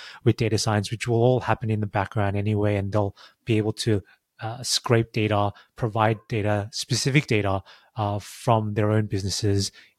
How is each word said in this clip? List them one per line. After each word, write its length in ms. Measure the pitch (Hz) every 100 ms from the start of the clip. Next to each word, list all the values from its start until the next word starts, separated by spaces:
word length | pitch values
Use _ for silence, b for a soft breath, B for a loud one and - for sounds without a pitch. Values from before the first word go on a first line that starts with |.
| B B
with 140 | 120 -
data 200 | 110 107
science, 360 | 117 104 98
which 160 | 110 120
will 80 | 117
all 240 | 123 127
happen 280 | - 110 110
in 120 | 110
the 60 | 104
background 500 | 107 92 113 101 101
anyway, 400 | 104 104 104 101
and 160 | 98
they'll 240 | 107 101 - B B
be 140 | - 110
able 140 | 107
to, 280 | - - 104 - b _ -
uh, 220 | 110 123
scrape 480 | 123 - - 117 113
data, 400 | 120 107 104 101 - B
provide 420 | - 117 110 110 107 -
data, 400 | 113 104 104 104
specific 540 | - - 110 139 143 -
data, 340 | 110 98 95 - B B -
uh, 240 | 104 104
from 540 | - - - 113 107
their 180 | 104 104
own 140 | 107 107
businesses 680 | 98 95 - 104 98 98 B B